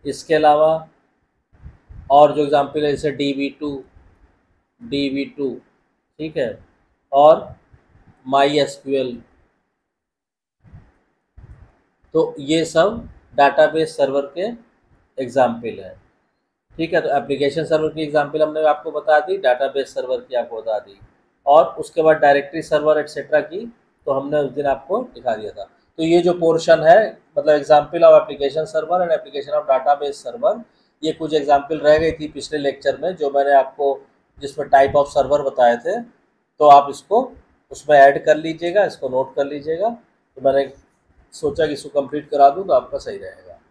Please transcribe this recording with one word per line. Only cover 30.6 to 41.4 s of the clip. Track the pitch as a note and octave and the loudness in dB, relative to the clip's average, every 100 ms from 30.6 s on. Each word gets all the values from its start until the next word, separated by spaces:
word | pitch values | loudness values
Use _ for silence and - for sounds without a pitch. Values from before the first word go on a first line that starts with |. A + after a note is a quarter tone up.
| - _ _ _ | -12 _ _ _
ये | D#3 | -8
कुछ | D3+ D#3 | -6 -4
example | D3+ C#3 C#3 C#3 D#3 | -2 2 0 0 0
रह | D3 D#3 | 4 4
गई | E3 | 2
थी | D#3 D3+ | -4 -12
पिछले | C#3+ - D3+ | -12 -10 -4
lecture | C#3 C3+ C#3 B2+ | -4 -4 -4 -4
में | D#3+ F3+ | -6 -4
जो | C#3+ | -2
मैंने | C#3 C#3 | 0 4
आपको, | C#3 C3 - C#3 C3+ _ _ _ - | 2 2 -4 -4 -4 _ _ _ -18
जिसमें | C#3 - C#3+ | -14 -10 2
type | C3+ C#3 C#3+ | 4 4 2
of | C#3 | 0
server | D3 C3 C#3+ | -2 0 -2
बताए | C#3 - A#2+ A#2 | -2 2 2 2
थे, | D#3+ A3+ | -4 -6
तो | A#3 _ _ _ _ _ D3+ | -8 _ _ _ _ _ 6
आप | C#3+ C#3 | 6 6
इसको | C3+ _ G#3+ C4 - _ _ _ | -10 _ -2 -2 -12 _ _ _
उसमें | C3+ D3 C#3+ | -16 2 6
ऐड | C#3 C#3+ | 6 4
कर | D3 D3+ | -2 -2
लीजिएगा, | D#3+ D#3 F3 F#3+ | -2 -8 -4 -2
इसको | F3+ - C3+ | -2 -4 -6
note | B2+ C3 - | -4 -4 -6
कर | C#3 | -6
लीजिएगा। | D3 D3 E3 A3 | -8 -8 -4 -6
तो | A#3 _ _ _ - | -6 _ _ _ -2
मैंने | C3 C#3 C#3 - _ _ _ _ _ | 0 0 -4 -10 _ _ _ _ _
सोचा | - | -8